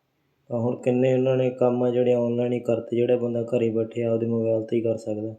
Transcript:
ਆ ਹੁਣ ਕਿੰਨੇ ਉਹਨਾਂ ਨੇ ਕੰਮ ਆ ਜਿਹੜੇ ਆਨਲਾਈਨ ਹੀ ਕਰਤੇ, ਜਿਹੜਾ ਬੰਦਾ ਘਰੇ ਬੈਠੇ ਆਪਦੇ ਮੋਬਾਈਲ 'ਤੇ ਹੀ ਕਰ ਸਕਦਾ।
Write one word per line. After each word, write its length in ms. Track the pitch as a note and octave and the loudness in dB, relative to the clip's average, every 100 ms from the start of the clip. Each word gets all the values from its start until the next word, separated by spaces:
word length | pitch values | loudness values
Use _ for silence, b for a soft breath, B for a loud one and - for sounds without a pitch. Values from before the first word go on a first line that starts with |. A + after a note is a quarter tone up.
| _ _ _ _ - | _ _ _ _ -8
ਆ 60 | A#2+ | -2
ਹੁਣ 240 | A#2+ A#2+ | -2 -2
ਕਿੰਨੇ 320 | B2+ B2 C3 | 0 2 4
ਉਹਨਾਂ 240 | B2+ C3 B2+ | 4 2 2
ਨੇ 120 | B2+ | 0
ਕੰਮ 340 | B2+ B2 B2 | 2 2 2
ਆ 60 | B2 | 2
ਜਿਹੜੇ 240 | A#2+ B2 | 2 2
ਆਨਲਾਈਨ 400 | A#2+ A#2+ A#2+ B2 | 2 0 0 -2
ਹੀ 60 | B2 | -2
ਕਰਤੇ, 360 | - A2+ - A#2 | -2 -2 -2 0
ਜਿਹੜਾ 220 | A#2+ B2 | 2 2
ਬੰਦਾ 260 | A#2+ A#2 | 0 -4
ਘਰੇ 260 | A#2 B2 A2+ | -2 0 0
ਬੈਠੇ 340 | A2 A2+ A#2+ | 0 -2 -2
ਆਪਦੇ 220 | A#2 A2+ A#2 | 0 0 0
ਮੋਬਾਈਲ 380 | A#2 A2+ A2+ | 0 0 -2
'ਤੇ 120 | A2 A#2 | -2 -2
ਹੀ 60 | |
ਕਰ 160 | A2+ A2+ | 0 -2
ਸਕਦਾ। 380 | A2 G#2+ A2 | -4 -6 -8